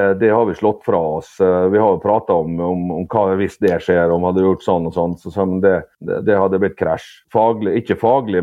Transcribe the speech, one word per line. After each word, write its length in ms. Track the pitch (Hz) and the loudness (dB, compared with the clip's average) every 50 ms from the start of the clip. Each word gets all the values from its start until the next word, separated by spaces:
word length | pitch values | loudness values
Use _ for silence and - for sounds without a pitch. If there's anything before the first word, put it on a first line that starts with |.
| 101 98 98 95 | 2 2 2 2
det 80 | 113 110 | 2 2
har 140 | 104 113 117 104 | 2 2 0 0
vi 60 | 87 | -2
slått 300 | - - 104 104 - - - | -2 -2 -2 -2 -2 -4 -2
fra 80 | 107 90 82 78 76 80 | -2 0 0 -2 -4 -6
oss. 160 | - - - - 98 | -8 -10 -4 0 2
Eh, 220 | 92 92 90 90 92 | 2 2 2 2 2
vi 100 | 98 104 | 2 2
har 140 | 110 107 | 4 2
jo 80 | 95 85 | 2 0
pratet 320 | - 101 104 110 - - | 0 0 0 0 0 0
om, 240 | 98 85 78 80 82 82 87 | 0 0 0 -2 -4 -4 -2
om, 220 | 87 90 90 87 90 85 80 | -2 -2 -2 -4 -4 -6 -6
om 20 | 92 87 | -6 -4
hva 240 | - 110 101 95 95 | -2 0 0 0 0
hvis 240 | 95 101 87 - - | 0 -2 -4 -4 -2
det 160 | 104 95 87 82 - | 0 0 0 0 0
skjer, 300 | - 90 87 85 85 85 | 0 2 2 2 2 2
om 80 | 85 87 | 0 0
hadde 220 | 90 90 95 95 | 0 0 2 2
gjort 180 | 95 95 - - | 2 0 0 0
sånn 240 | - 95 87 82 82 | -2 -2 -2 -2 -4
og 80 | 80 | -4
sånn, 220 | 90 85 87 87 - | -4 -4 -4 -4 -8
så, 140 | - 90 82 | -10 -10 -4
så, 80 | 101 98 | -4 -2
men 160 | 95 92 92 | -2 0 2
det, 140 | 92 98 92 85 - - _ _ | 2 2 2 2 -2 -8 _ _
det, 220 | - - 90 - - 107 | -8 -6 -6 -2 0 0
det 80 | 104 98 | 2 2
hadde 220 | 95 95 95 92 101 | 2 0 0 0 -2
blitt 160 | 95 - - | -2 -2 -4
krasj. 240 | 95 82 80 - - - - - _ _ - | -4 -4 -4 -4 -6 -12 -20 -20 _ _ 0
Faglig, 400 | 113 110 113 117 107 107 95 85 117 117 | 0 2 2 0 0 -2 -2 -2 -2 -2
ikke 160 | - 101 - | -2 -4 0
faglig, 400 | - 113 123 139 127 107 98 90 | 2 2 2 2 0 0 -2 -2